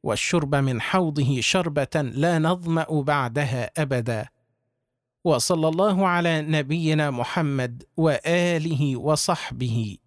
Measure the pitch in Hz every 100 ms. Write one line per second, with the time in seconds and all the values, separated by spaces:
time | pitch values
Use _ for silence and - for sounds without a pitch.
0 | - 104 - 175 143 143 135 120 - 190
1 | 170 147 131 131 107 190 170 147 135 165
2 | 135 117 160 170 160 180 170 165 160 151
3 | 139 143 123 117 139 127 120 - 147 131
4 | 117 110 107 _ _ _ _ _ _ _
5 | _ _ 180 139 - 175 160 160 208 190
6 | 196 175 170 160 151 156 135 160 160 156
7 | 147 123 120 - 156 139 123 123 - -
8 | 160 135 151 170 175 170 160 147 147 127
9 | 151 147 - 170 - 123 123 113 110 98